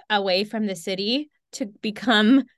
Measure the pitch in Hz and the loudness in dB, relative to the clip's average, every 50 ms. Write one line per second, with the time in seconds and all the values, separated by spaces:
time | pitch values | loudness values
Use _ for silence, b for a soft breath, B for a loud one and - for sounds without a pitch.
0 | - - 220 202 196 196 180 190 208 208 - 220 220 202 185 170 - 202 190 185 | -6 -2 -2 -2 0 0 0 0 -2 -2 -4 -4 -4 -4 -6 -6 -6 -6 -6 -4
1 | 202 214 247 285 302 - _ _ _ _ - - 254 202 208 _ - 220 208 - | -2 -2 -2 -4 -4 -8 _ _ _ _ -10 -10 -10 -10 -10 _ -8 -8 -8 -4
2 | - 247 226 208 214 214 269 269 - - _ | 0 2 4 4 6 6 6 4 4 0 _